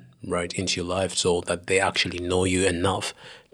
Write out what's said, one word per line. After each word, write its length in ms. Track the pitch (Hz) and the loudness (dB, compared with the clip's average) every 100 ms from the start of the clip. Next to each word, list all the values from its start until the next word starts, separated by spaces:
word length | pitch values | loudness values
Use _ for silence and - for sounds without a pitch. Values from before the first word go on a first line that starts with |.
| - _ - | -14 _ -4
right, 260 | 90 87 | -2 -2
into 280 | - 95 92 | -2 -2 -2
your 80 | 87 | -2
life 260 | 92 92 - | -2 0 0
so 260 | 92 87 | 2 2
that 260 | - 87 90 | 0 -4 0
they 120 | 95 | 2
actually 400 | 95 87 90 87 | 2 0 -2 -4
know 240 | 90 92 | 0 2
you 220 | 92 92 92 | 4 4 2
enough 480 | 87 95 95 - - - - - | 2 0 0 -4 -10 -18 -20 -10